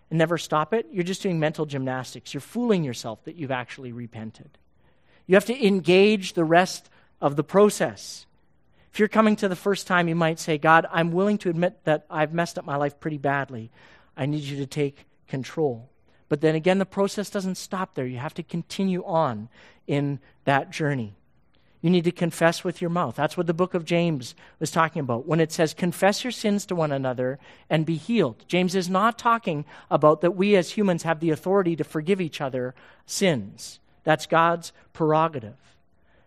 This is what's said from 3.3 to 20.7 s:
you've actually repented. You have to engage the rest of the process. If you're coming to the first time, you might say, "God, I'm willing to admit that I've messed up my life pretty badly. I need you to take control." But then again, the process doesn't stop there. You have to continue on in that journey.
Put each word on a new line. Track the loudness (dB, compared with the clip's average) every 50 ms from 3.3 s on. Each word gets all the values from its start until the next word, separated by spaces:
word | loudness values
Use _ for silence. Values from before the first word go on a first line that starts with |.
| -12
you've | -10 -6 -6
actually | -4 -6 -6 -8 -12 -16 -14 -14
repented. | -12 -12 -14 -14 -12 -12 -14 -14 -14 -18 -20 -20 _ _ _ _ _ _ _ _ _ _ _ _ _ _ _ 4
You | 4
have | 4 4
to | 2 0 2 2 4
engage | 4 4 4 6 6 8 8 6 4 2 -2 -4 -2
the | -2 2
rest | 4 6 6 4 4 -2 -8 -14 _ _ _ _ _ _ _
of | -2 0 0
the | 0 -2
process. | 2 4 6 6 6 4 0 -2 -4 -4 -8 -14 -16 -16 -18 -20 _ _ _ _ _ _ _ _ _ _ _ _ _ -2
If | 0
you're | 0 2
coming | 4 4 4 4 2 2
to | -2 -4
the | -4 -4
first | -2 -2 -2 -2 -2 0
time, | 2 2 2 2
you | 0
might | 0 0 0 -2 -4
say, | -4 -4 -4 2
"God, | 4 6 6 6 6 4
I'm | 0 0 0 2
willing | 2 2 2 2 0 0
to | 0 -2
admit | 0 0 0 -2 -2 _ _
that | 0 0 0 -2 -6
I've | -2 -2 -2 0
messed | 0 -2 -2 -2 -4 -8
up | -6
my | -4 -2 -2
life | -2 -2 -4 _
pretty | -8 -8 -8 -4
badly. | -2 -2 -2 -2 -4 -6 -10 -12 -14 -14 -18 -20 -20 -20 -20 -20 _ _ _
I | -4 -4
need | -2 -2 -4 -6
you | -6 -8 -8
to | -8 -6
take | -4 -4 -4 -4 -6 -10 -20 _ _ _ _ _
control." | -8 -8 -8 -8 -4 -2 -2 -2 -4 -6 -12 -18 _ _ _ _ _ _ _ _
But | -4 0
then | 2 2 2
again, | 2 2 2 2 2
the | 0
process | -2 -2 -2 -2 -2 -2 -6 -8 -6
doesn't | -6 -6 -6 -6 -6
stop | -8 -10 -10 -8 -8 -8 -8 _
there. | -8 -6
You | -6 -6 -8
have | -8 -8 -10
to | -10 -10
continue | -8 -8 -8 -8 -8 -6 -4 -2 -2 -2 -2 -2
on | -2 0 0 2 0 -2 -4 -8 -12 -16 -20 -20 -20 -20 _ _ -2
in | 0 0 0 -2 -4 -6 -10 _ _ _ _
that | 0 2 2 0
journey. | -2